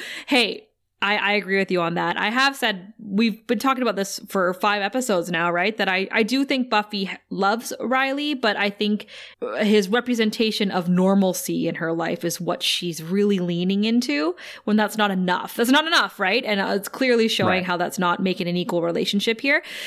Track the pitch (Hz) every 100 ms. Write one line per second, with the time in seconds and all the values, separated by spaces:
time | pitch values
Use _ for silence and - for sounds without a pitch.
0 | - - - 269 214 - - _ _ -
1 | 202 208 196 208 185 196 190 180 170 170
2 | 170 170 202 240 277 277 233 196 180 -
3 | 208 196 226 214 - 220 269 254 240 190
4 | 196 - - 196 180 180 208 208 196 254
5 | 247 185 170 170 175 175 190 214 190 185
6 | 190 220 220 262 277 269 254 208 208 202
7 | 190 - - 180 196 214 - - 226 262
8 | 269 277 294 302 214 202 202 202 208 208
9 | - - - - 233 117 208 214 185 233
10 | 247 233 220 - 220 208 202 175 175 180
11 | 185 196 190 180 - 165 165 165 165 165
12 | 165 170 170 165 170 175 - - 175 156
13 | 160 196 208 196 175 170 180 196 214 240
14 | 247 285 311 359 - - - 214 208 220
15 | 208 185 185 180 - - 233 285 320 330
16 | 202 - 190 226 240 202 190 202 196 -
17 | 262 233 226 - 185 185 180 175 175 -
18 | 180 175 190 175 175 180 170 175 170 170
19 | 190 202 220 226 277 302 - -